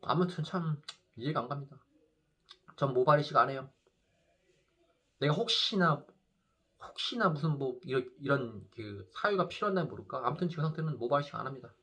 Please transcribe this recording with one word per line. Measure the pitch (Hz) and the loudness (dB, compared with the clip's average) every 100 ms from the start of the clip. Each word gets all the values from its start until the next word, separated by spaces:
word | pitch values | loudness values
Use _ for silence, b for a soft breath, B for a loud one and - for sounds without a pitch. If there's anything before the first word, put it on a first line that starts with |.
아무튼 | - 139 175 170 | 0 2 2 -2
참 | 151 185 160 147 - - _ - | -6 -4 -4 -4 -8 -20 _ -8
이해가 | 127 151 | -4 -4
안 | 120 | -4
갑니다. | 143 139 - _ _ _ _ _ _ _ - - - | -8 -10 -18 _ _ _ _ _ _ _ -20 -20 -2
전 | 139 | 0
모발이식 | 127 127 147 147 143 | 4 6 6 6 4
안 | 123 | 4
해요. | 135 131 _ _ _ _ _ _ _ _ _ _ _ _ _ _ _ | 2 -8 _ _ _ _ _ _ _ _ _ _ _ _ _ _ _
내가 | 139 | 2
혹시나, | 156 233 - - 208 175 143 - _ _ _ _ _ _ _ | 2 2 2 2 4 4 2 -4 _ _ _ _ _ _ _
혹시나 | - - - 247 202 | -18 -6 -4 2 2
무슨 | 151 160 139 | 2 0 0
뭐 | 135 123 | -2 -4
이런, | - 131 - - | -2 -2 -2 -8
이런 | 139 139 120 104 98 | 0 0 0 -8 -16
그 | - 104 101 98 | -14 -10 -10 -12
사유가 | - 208 196 170 | -2 0 2 0
필요한 | - 208 | 0 -2
날 | 190 | 0
모를까? | 160 - - 131 120 | -2 -6 -8 -4 -2
아무튼 | 147 175 | -2 -4
지금 | - | 0
상태는 | 160 156 160 127 | -2 0 -4 -4
모발이식 | 120 143 143 | 0 0 0
안 | 110 127 | -6 -8
합니다. | 135 117 _ | -8 -14 _